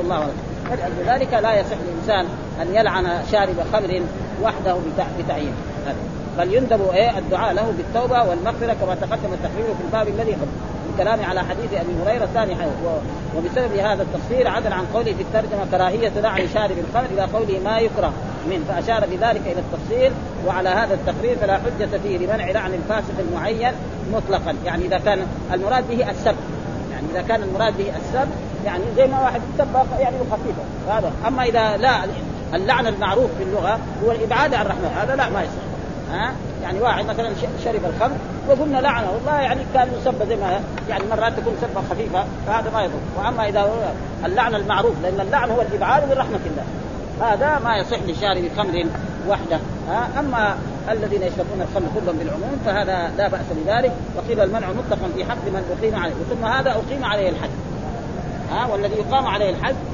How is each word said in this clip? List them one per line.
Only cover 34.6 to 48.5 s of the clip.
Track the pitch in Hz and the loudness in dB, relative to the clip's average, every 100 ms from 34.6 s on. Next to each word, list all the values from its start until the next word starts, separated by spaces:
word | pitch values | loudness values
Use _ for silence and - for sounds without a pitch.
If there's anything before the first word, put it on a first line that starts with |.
| 202 | 0
رحمة، | - - 170 | 0 -2 0
هذا | 220 269 | 0 2
لا، | 233 | 2
ما | 202 | 0
يصح. | 156 - - - - - - | -2 -4 -6 -8 -8 -8 -6
ها؟ | 170 233 - - - | -2 -2 -4 -8 -6
يعني | 180 185 | -4 2
واحد | 233 185 | 2 2
مثلًا | 214 214 226 | 0 -2 -2
ش-، | 190 240 - | -2 -4 -2
شرب | 233 214 | -2 -2
الخمر | 180 - 240 285 - - - | -2 0 0 0 -6 -6 2
وقلنا | 262 302 269 | 4 4 2
لعنه | 277 240 196 220 | 2 2 0 -2
الله، | 285 294 | 0 2
يعني | 254 - - | 2 0 2
كان | 254 254 247 | 2 2 2
يسب | - - 208 | 0 0 0
زي | 220 | 0
ما، | 190 190 - - - | 0 -2 -2 -6 -4
يعني | 196 202 | -2 0
مرات | 214 226 | 0 0
تكون | 220 233 202 | 0 -2 -2
سبة | 226 190 185 | -2 -2 -4
خفيفة، | 180 214 180 202 - 202 | -4 0 0 -2 -4 -2
فهذا | 226 220 | 0 0
ما | 220 | 0
يضر. | 180 196 - 180 | 0 -2 -4 -2
وأما | 214 240 208 | -2 0 0
إذا | 202 202 233 185 139 - - | 2 2 2 -2 -4 -6 -4
اللعن | 170 202 233 | 0 2 2
المعروف، | 214 196 196 226 151 | 0 2 2 2 2
لأن | 180 196 | -2 -2
اللعن | 196 285 240 | 0 2 2
هو | 233 | 2
الإبعاد | 208 196 190 277 | 0 0 4 4
من | 277 | 4
رحمة | 269 240 196 170 | 2 0 -2 -4
الله، | 143 - - - - - - 226 | -6 -6 -8 -8 -8 -8 -2 2
هذا | 202 285 294 | 4 4 2
ما | 233 214 | 2 0
يصح | 185 233 185 | 0 -2 -2
لشارب | 160 202 190 175 | 0 0 0 0